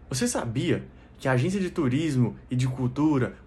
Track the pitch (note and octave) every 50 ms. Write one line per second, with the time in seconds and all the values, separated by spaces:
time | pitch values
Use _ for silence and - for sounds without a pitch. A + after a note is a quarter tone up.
0 | - - C3+ B2+ A#3+ A#3+ - C#4 - A#2 G#2+ C3 E3+ E3+ A#2 F#2+ - - - -
1 | - - - - - C3+ C3 B2 C3 F3+ F#3+ G3+ F#3 F3 - F3 D#3 B2+ B2+ D3
2 | E3 D#3 C3+ B2+ A#2+ G#2 G2 - - - C3 B2+ B2+ C3 B2+ - B2+ A#2+ B2 C#3+
3 | D3 D#3 D3 C3 A#2 G2 - - -